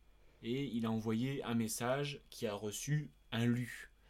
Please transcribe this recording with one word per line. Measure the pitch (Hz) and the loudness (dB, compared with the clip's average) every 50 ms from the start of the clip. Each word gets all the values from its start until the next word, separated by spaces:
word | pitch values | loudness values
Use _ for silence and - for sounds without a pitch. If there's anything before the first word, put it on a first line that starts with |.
| - - - - - - - - - | -20 -20 -20 -20 -20 -20 -18 -10 -4
et | 113 123 139 143 | -2 -2 -2 -2
il | 135 107 120 113 | 0 0 0 0
a | 113 | 2
envoyé | 113 110 107 113 110 113 127 135 139 135 - | 0 0 2 2 2 2 2 0 -2 -2 -2
un | 113 117 | 0 2
message | 117 113 107 - - 120 120 131 143 143 143 143 - - - | 2 2 0 0 -2 0 0 2 2 0 -2 -4 -8 -12 -14
qui | - - 120 | -10 -4 -2
a | 107 101 | -2 -2
reçu | 101 107 104 101 - - 139 147 151 147 - - - - - 117 | -2 -4 -4 -4 -4 0 2 2 2 0 -2 -10 -18 -12 -4 0
un | 113 117 | 2 4
lu. | 120 120 123 123 - - - - - - - - - | 4 4 4 2 -2 -6 -10 -12 -16 -18 -20 -20 -20